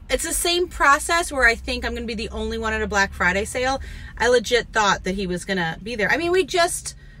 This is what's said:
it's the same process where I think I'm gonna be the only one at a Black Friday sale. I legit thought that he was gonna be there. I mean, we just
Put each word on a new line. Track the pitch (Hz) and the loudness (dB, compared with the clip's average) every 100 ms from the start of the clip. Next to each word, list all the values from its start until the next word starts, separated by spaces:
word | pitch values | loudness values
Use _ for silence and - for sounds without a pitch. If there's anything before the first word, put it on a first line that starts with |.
| - | -4
it's | 262 | -2
the | 330 | -2
same | 302 349 349 359 | -2 0 2 0
process | - 311 302 - 339 349 | 2 4 4 4 0 2
where | 277 233 | 2 2
I | 233 | 2
think | - 247 233 | -2 -4 -4
I'm | |
gonna | 240 233 | -4 -6
be | |
the | 226 226 | -6 -6
only | 214 214 220 | -6 -6 -4
one | 220 | -4
at | 220 | -2
a | 208 | 0
Black | 202 196 | 0 0
Friday | - 180 190 220 | 0 0 2 -2
sale. | 262 254 269 - - - - | -2 0 -2 -4 -12 -14 -2
I | 226 | 4
legit | 247 214 240 - | 4 4 0 2
thought | 226 202 185 | 2 2 2
that | 185 190 | 0 -2
he | 185 | -2
was | 180 - | -4 -2
gonna | 190 165 - | -2 -2 -6
be | 190 240 | -8 -2
there. | 190 | 0
I | 247 | 0
mean, | 339 | 2
we | 359 262 | 2 2
just | 349 339 - - - - - | 2 2 0 -8 -14 -18 -18